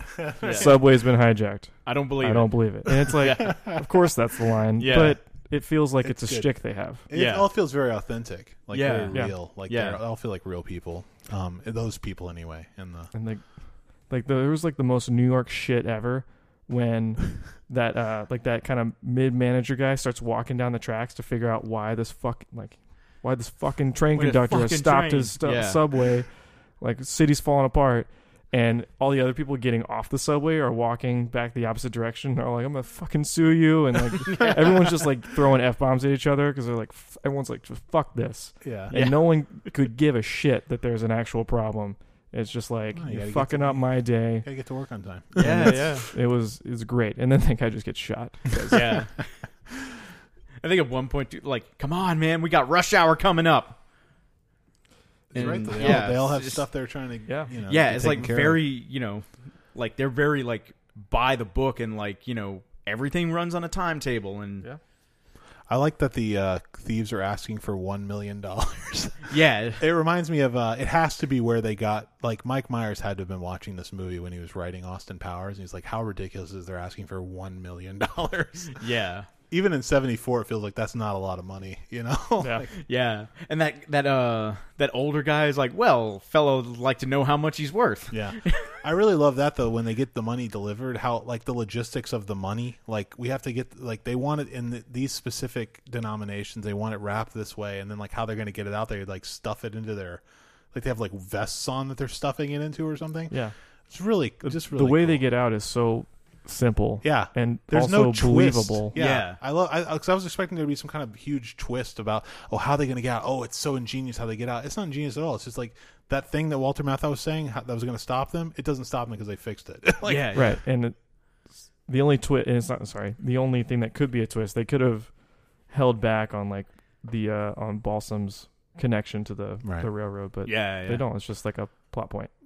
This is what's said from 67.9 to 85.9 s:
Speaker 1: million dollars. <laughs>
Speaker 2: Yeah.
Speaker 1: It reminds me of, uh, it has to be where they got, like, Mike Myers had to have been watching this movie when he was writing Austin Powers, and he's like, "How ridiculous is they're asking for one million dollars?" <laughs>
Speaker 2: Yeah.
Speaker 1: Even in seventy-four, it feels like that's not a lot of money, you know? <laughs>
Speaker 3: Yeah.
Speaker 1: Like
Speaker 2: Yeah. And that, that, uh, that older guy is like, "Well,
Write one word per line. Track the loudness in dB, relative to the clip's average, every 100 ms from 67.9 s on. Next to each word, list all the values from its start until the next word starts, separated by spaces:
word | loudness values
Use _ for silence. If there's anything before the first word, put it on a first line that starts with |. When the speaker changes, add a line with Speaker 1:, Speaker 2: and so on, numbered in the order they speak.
| -6 -6
Speaker 1:
million | -8 -8 -10
dollars. | -8 -2 -4 -4 -10 -8 -8 -10
<laughs> | -4
Speaker 2:
Yeah. | 4 4 4 -2 0
Speaker 1:
It | 2
reminds | 2 2 0 0
me | 2
of, | 2 2
uh, | 0 -2
it | 0
has | 2 2 0
to | -2
be | 0
where | 2 2
they | 0 -2
got, | -2 -2 -6 _
like, | -6 -4 -4
Mike | -4 -2
Myers | -4 -4 -4
had | -6 -6
to |
have | -8
been | -8
watching | -8 -10 -10 -12
this | -12
movie | -10 -8 -8
when | -10
he | -12
was | -12 -10
writing | -8 -10
Austin | -12 -12 -14 -14
Powers, | -10 -10 -10 -12
and |
he's | -14
like, | -14 -10
"How | -8
ridiculous | -6 -8 -10 -12 -14
is | -14 -12
they're | -10
asking | -10 -12 -12
for | -12
one | -12 -12 -14 -14
million | -14 -14 -12 -4
dollars?" | -4 -2 -4 -4 -6 -8 -14 -10
<laughs> | -4
Speaker 2:
Yeah. | -2 -2 -6 -14 _ -4
Speaker 1:
Even | 2 2
in | 2
seventy-four, | 2 2 2 -2 0 -2
it | 0
feels | -4
like | -6 -4
that's | -4 -4
not | -4
a | -4
lot | -4 -6
of |
money, | -10 -12 -12 -14 -12
you | -8
know? | -2 -2 0
<laughs> | 0 0
Speaker 3:
Yeah. | -4
Speaker 1:
Like | -6 -12 -4
Speaker 2:
Yeah. | 0 0 -2 -8 -14 -6
And | 0
that, | 0 -2 -2
that, | 0 2
uh, | 2 2 0 -2 -6 -10 -2
that | -2
older | 0 -2 0
guy | 0 2 2
is | 2
like, | 0 2
"Well, | 4